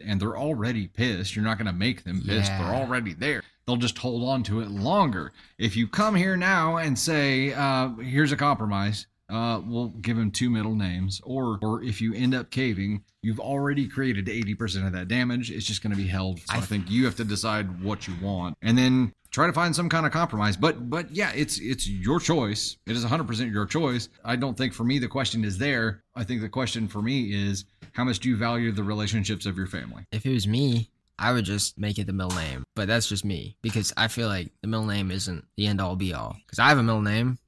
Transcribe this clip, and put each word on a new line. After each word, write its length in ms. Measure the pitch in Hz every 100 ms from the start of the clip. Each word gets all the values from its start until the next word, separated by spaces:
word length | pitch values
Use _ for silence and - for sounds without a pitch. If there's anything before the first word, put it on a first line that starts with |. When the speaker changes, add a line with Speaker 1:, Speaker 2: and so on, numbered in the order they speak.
| 101
Speaker 1:
and 140 | 98
they're 180 | 101 95
already 500 | 147 135 110 117 90
pissed. 500 | - 123 92 98 107
You're 80 | 110
not 120 | 110
gonna 140 | 107
make 320 | 87 113 -
them 140 | 87 92
pissed. 340 | 101 101 98
Speaker 2:
Yeah. 100 | 98
Speaker 1:
They're 140 | 87 123
already 380 | 127 127 107
there. 300 | 78 139 123 - _ -
They'll 120 | 120
just 200 | 120 -
hold 300 | 127 120 123
on 160 | 131
to 160 | 104 107
it 100 | 107
longer. 640 | 101 113 202 165 92 69 - - -
If 200 | 113 104
you 100 | 110
come 280 | - 214 190
here 200 | 190 185
now 420 | 185 185 160 170
and 220 | 156 127
say, 540 | - 156 139 131 139
uh, 380 | 131 139 131 131 110
"Here's 380 | 127 139 151
a 40 | 139
compromise," 680 | 143 131 107 101 101 104 - _ -
uh, 320 | 110 117 113 110
we'll 240 | 117 120
give 280 | 113 110 117
him 140 | 107
two 180 | - 123
middle 260 | 113 107 110
names. 460 | 95 87 95 95
Or, 360 | - 131 123 101
or 220 | 107 110
if 160 | 120 101
you 120 | 113
end 200 | 107 127
up 160 | 127 120
caving, 520 | 131 131 98 101 104 - _
you've 180 | 113 110
already 480 | 120 139 143 143 127
created 420 | 131 131 104 95
eighty 260 | 113 104 104
percent 300 | 110 95 95
of 80 |
that 140 | 90 92
damage. 440 | 120 123 123 117
It's 140 | 110 104
just 160 | 104
gonna 120 | 110 101
be 120 | 95
held. 320 | 95 95 87
So 60 | -
I 80 | 117
Speaker 2:
I 40 |
Speaker 1:
think 280 | 98 104 87
you 160 | 117 127
have 100 | -
to 60 | 110
decide 560 | 104 113 104 98 90
what 240 | 98 101 -
you 60 | 87
want. 360 | 98 95 87 76
And 160 | 110 120
then 360 | 127 127 120 - -
try 140 | - 165
to 60 |
find 220 | 156 170 151
some 140 | 170
kind 160 | 165 151
of 60 |
compromise. 420 | 160 170 107 104 92
But, 340 | 151 160 120
but 220 | 156 156
yeah, 180 | 165 185 131
it's, 240 | 147 -
it's 280 | 107 131 98
your 320 | 95 95 165
choice. 580 | - 160 107 104 - - -
It 80 | 117
is 80 |
a 40 | 117
hundred 180 | 156 143
percent 240 | 110 123
your 140 | 104 101
choice. 420 | 156 151 123 - _
I 140 | 117 123
don't 200 | 135 107
think 160 | 127
for 120 | - 117
me 140 | 139
the 80 | 120
question 340 | 135 123 113
is 140 | 107 92
there. 440 | 143 127 113 95 _ 127
I 80 |
think 180 | 104 120
the 80 | 107
question 380 | 131 123 120 104
for 140 | 104
me 320 | 110 135 110
is, 320 | 101 101 95 - _ -
how 140 | - 127
much 140 | 117
do 100 | 127
you 80 | 110
value 340 | 117 120 117
the 120 | 104
relationships 640 | 101 104 104 110 98 98 101
of 120 | 90
your 100 | 92
family? 380 | 90 60 - -
Speaker 2:
If 120 | 107 131
it 80 |
was 140 | 127 98
me, 420 | 117 139 117 110 _ _ -
I 140 | 110
would 100 | 123 95
just 320 | 101 - -
make 220 | 104 101
it 80 | 98
the 60 |
middle 220 | 95 92 90
name. 280 | 78 65 65 -
But 120 | 98
that's 220 | 117 107
just 160 | 104 101
me, 320 | 87 - -
because 300 | 113 110 98 -
I 100 | 110
feel 200 | - 113
like 200 | 95 85 _
the 60 | 107
middle 160 | 110 110
name 260 | 101 95
isn't 320 | 95 95 85 - -
the 100 | 104
end 140 | 98
all 140 | 92 92
be 160 | 95
all. 240 | 76 55 - -
'Cause 120 | -
I 100 | 117
have 80 | 143
a 60 |
middle 180 | 113 110
name. 360 | 104 107 123 127